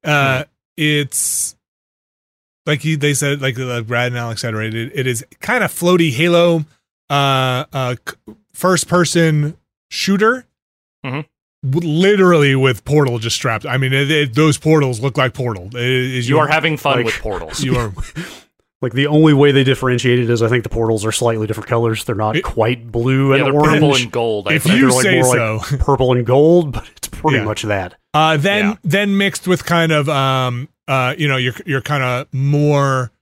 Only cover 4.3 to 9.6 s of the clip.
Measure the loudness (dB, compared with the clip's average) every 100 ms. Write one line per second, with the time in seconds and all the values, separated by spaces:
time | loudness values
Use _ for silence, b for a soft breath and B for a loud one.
4.3 | -6 -6 -6 -6 -6 -8 -4 -4 -4 -8
5.3 | _ -4 -2 -2 -2 2 2 2 0 2
6.3 | 4 4 2 -2 _ _ _ _ -2 0
7.3 | 0 0 -2 -6 -6 -6 -6 -12 -16 -20
8.3 | -20 _ -4 0 0 2 2 2 2 2
9.3 | 2 -2 -6